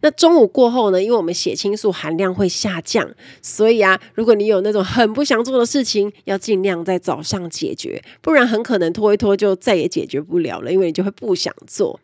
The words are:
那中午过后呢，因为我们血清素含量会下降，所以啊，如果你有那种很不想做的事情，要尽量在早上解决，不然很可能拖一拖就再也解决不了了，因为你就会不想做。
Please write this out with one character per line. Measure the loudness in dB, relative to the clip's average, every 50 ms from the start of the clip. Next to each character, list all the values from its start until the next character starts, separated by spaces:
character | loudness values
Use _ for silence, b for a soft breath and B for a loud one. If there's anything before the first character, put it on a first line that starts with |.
| 2
那 | 0 2
中 | 4 4 6 6 6
午 | 6 4
过 | 4 2 2 2
后 | 4 2 2 2
呢， | 2 2 2
因 | 2
为 | 0
我 | 0
们 | 0 -2 -4
血 | -4 -4 -6 -6
清 | -4 -4 -4 -4
素 | -2 -2 -4 -4
含 | -2 -6 -6 -4
量 | -2 -2 -2 0
会 | 0 -2 -2
下 | -2 -2 -4 -4 -6 -6
降， | -8 -4 -2 -2 -2 -4 -8 B B B B B B
所 | -14 -2 0 2 2
以 | 4 4 4
啊， | 2 2 0 B B B
如 | -4 4
果 | 4 4
你 | 4 4
有 | 2 2 2 2
那 | 0 0
种 | 0 -2
很 | 0 2 2 2 2 2
不 | -2 0
想 | 0 0 0 0
做 | 0 0 0
的 | 0
事 | 2 0 -2 -2
情， | 0 0 -2 -2 -2 -4 b b
要 | -6 -6 -6
尽 | -2 -2 0 0 2
量 | 0 -2 -2 -2
在 | -2 -2 -2
早 | -2 -4 -6 -6 -6
上 | -8 -8 -8 -8 -10
解 | -10 -8 -6 -8 -8
决， | -8 -10 -10 -10 -12 B B B B B
不 | 2 4
然 | 4 4 4
很 | 0 -2 -2
可 | -2 -2 0
能 | 0 -2 -2
拖 | 0 2 2 2
一 | 2
拖 | 2 0 0
就 | 2 2 0 0
再 | 0 0 0 0
也 | 2 0
解 | -2 -2 -4 -6
决 | -4 -6 -8
不 | -6 -2 -2 -2
了 | -2 -2 -6 -8
了， | -6 -2 0
因 | 0
为 | 0
你 | 0 0
就 | -2 -4
会 | -4
不 | -4 -8 -4 -4 -2
想 | -2 -2 -8 -8 -10 -20
做。 | -18 -6 -4 -4 -4 -4 -8